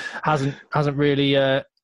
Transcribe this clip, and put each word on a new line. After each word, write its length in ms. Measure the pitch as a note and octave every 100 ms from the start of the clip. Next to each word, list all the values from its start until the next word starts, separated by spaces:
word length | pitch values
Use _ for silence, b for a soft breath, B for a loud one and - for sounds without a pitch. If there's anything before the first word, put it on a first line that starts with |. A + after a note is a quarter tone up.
| B B
hasn't, 300 | - D3+ C#3 C3+ -
hasn't 240 | D3+ C#3+ C#3
really, 380 | D3 C#3 C#3 C#3
uh, 260 | C3+ C3+ - _